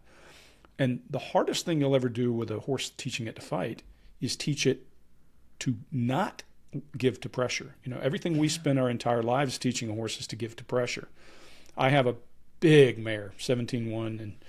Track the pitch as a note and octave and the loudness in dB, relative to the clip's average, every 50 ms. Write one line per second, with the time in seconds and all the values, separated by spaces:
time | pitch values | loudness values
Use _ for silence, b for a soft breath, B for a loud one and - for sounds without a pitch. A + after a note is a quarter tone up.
0 | - b b b b b b b b b b b b b b - C#3 B2+ B2 A#2+ | -16 b b b b b b b b b b b b b b 0 0 0 0 -2
1 | - - C#3 B2+ - - - F#3+ D4+ F#4+ - - - F#3 E3 D3+ C#3 C3+ C#3 C3+ | -6 -6 -8 -6 -4 0 0 0 2 0 -2 -2 -2 0 0 2 4 4 4 4
2 | B2 B2 A2 A#2 B2 B2 A#2 A2+ A2+ G#2+ A2 G#2+ - - C3+ B2 - - - - | 2 2 0 0 0 0 0 0 -2 -4 -4 -4 -4 -2 -2 -2 -4 -6 -10 -10
3 | - C3 - - A2+ - - - - - D3+ - E2+ A#2 - - - - - - | -8 -6 -6 -6 -6 -8 -10 -12 -10 -6 -4 -4 -4 -4 -6 -8 -14 -20 -20 -20
4 | - - - - C3+ A#2 - - - D3+ C#3+ - - C3+ - - - - - - | -20 -20 -10 -6 -6 -4 -4 -4 -2 -2 -2 2 2 2 0 0 -4 -18 -20 -20
5 | - - - - - - - - - - - - - C#3 A#2 G#2+ - - - B2 | -20 -20 -20 -20 -20 -20 -20 -20 -20 -18 -14 -6 -4 -2 -2 -4 -4 -6 -2 0
6 | A#2+ A#2+ C3 E3 G#3 - - - - - - - - - - C#3 - - - A2 | 0 2 2 2 0 -2 -4 -10 -16 -20 -20 -20 -16 -12 -12 -12 -10 -10 -4 0
7 | B2+ B2+ A2+ - - A#2+ - B2+ B2 A#2 - - - C3+ - - - B2+ B2 - | 0 0 0 -2 -6 -8 -4 -2 -2 -2 -2 -6 -8 -10 -16 -14 -12 -10 -6 -2
8 | - C3+ D3+ G3 - F3 D#3+ D3 D3+ D3 D#3+ - - C#3+ C#3 C3+ B2+ B2 A#2+ A2 | -2 -2 -2 -2 -2 0 0 2 2 2 0 0 0 2 2 4 2 2 0 0
9 | - A#2+ A#2+ A#2 A2+ A#2 B2 C3+ D3 C3 - - - B2+ A#2 - A#2+ A2 G#2+ A2+ | 0 2 2 2 2 2 2 2 0 0 -2 -2 -2 -2 -2 -2 -4 -6 -4 -4
10 | A2+ G#2+ - - - - - A2 A#2 A2 - - - - B2 B2 B2 A#2+ - - | -4 -6 -6 -8 -10 -10 -8 -8 -8 -8 -10 -12 -8 -4 -2 -2 0 -2 -4 -6
11 | - - - b b b b b b b b b b b b - C3 C3 D3 C#3+ | -10 -12 -16 b b b b b b b b b b b b 2 4 6 6 6
12 | B2 B2 A#2 - - - - - - - - - F3+ D#3+ D#3 D3 C3+ A#2+ G#2 A2 | 6 4 2 -2 -6 -16 -18 -18 -18 -18 -2 4 6 10 10 10 10 10 6 2
13 | A2 A2+ A2 G#2 G2+ G2+ - - - - B2+ B2 A#2+ - C3 A#2+ A2+ A2+ G#2+ A#2 | -4 -4 -4 -4 -6 -8 -12 -6 -2 0 0 0 0 -2 -2 -2 -2 -2 -4 -4
14 | A2+ A2+ A2 G#2+ G#2+ G#2 G2 - b | -4 -6 -6 -8 -10 -10 -12 -14 b